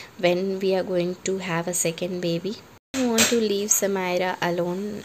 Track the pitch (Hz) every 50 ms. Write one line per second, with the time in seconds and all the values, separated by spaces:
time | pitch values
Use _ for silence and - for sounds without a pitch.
0 | - - - - 180 175 175 180 190 196 190 190 196 190 190 185 180 - 185 175
1 | 175 180 180 - - 185 190 190 180 185 165 170 170 180 175 - - 165 165 -
2 | 180 180 185 180 180 170 170 170 175 185 233 - - - - - _ _ - 262
3 | 254 240 226 220 226 - 247 233 220 208 202 196 202 214 - - 208 196 196 190
4 | 185 180 180 180 180 185 185 - 175 175 175 175 170 175 180 190 208 208 208 -